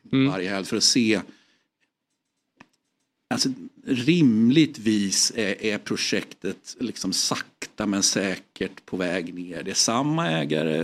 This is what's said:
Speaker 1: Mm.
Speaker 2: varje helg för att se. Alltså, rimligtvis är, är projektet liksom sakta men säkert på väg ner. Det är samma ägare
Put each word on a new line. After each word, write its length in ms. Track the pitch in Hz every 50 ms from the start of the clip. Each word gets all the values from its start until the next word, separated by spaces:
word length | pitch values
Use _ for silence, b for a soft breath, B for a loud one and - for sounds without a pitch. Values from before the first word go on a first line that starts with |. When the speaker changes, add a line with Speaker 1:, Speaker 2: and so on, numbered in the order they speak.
| - -
Speaker 1:
Mm. 200 | 131 135 135 135
Speaker 2:
varje 180 | 92 95 90 92
helg 160 | 101 95 92
för 120 | - - 107
att 60 | -
se. 360 | - - 135 117 110 107 92 85 b b b b b b b b b _ _ _ _ _ _ _ _ _ _ _ _ _ _ _ _ _ - - _ _ _ _ _ _ _ _ _ _ _ _ -
Alltså, 200 | - - - 135 - - 85 - - - -
rimligtvis 1500 | - 135 120 120 135 170 180 156 127 110 107 113 117 131 165 156 135 139 - 104 110 110 104 101 98 92 - - - -
är, 280 | 117 110 95 98 - 107
är 120 | 110 104 104
projektet 1000 | - - 107 92 - - - 101 87 - - - - 95 117 - _ - - -
liksom 340 | 131 110 104 - - 95 95
sakta 720 | - - - - - - - _ _ - - _ - 107
men 180 | 104 98 101 95
säkert 840 | - - 110 98 98 90 - - _ - - 98 92 - - -
på 120 | - - 92
väg 360 | 92 87 85 95 85 90 90
ner. 300 | 90 90 90 87 82 -
Det 80 | 95
är 40 | 95
samma 560 | - - - 113 120 143 151 156 160 165 165
ägare 460 | 160 160 143 143 151 151 156 165 156 160